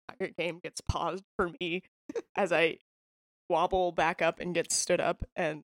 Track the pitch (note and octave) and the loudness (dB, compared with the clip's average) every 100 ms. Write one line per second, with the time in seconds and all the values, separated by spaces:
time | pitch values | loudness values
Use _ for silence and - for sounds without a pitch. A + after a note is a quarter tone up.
0 | - - F#3+ - E3+ E3+ D3+ - - D3+ | -16 -6 -6 -2 -4 -4 -10 -10 -6 -2
1 | E3 F3+ - - F3+ - F3+ F3+ - _ | -2 -4 -10 -2 -2 -2 -4 -4 -6 _
2 | - D#3+ - - F#3+ D#3+ E3 - _ _ | -10 -8 -6 -2 2 4 2 0 _ _
3 | _ _ _ _ - E3+ F3 F#3+ F3+ E3+ | _ _ _ _ -2 0 2 2 0 2
4 | D#3+ - E3 - F3 E3+ D#3+ - - F3 | 0 2 0 0 -4 -2 0 -2 2 2
5 | - F3+ - - D#3+ D3+ - | 2 -2 -6 -4 -4 -4 -12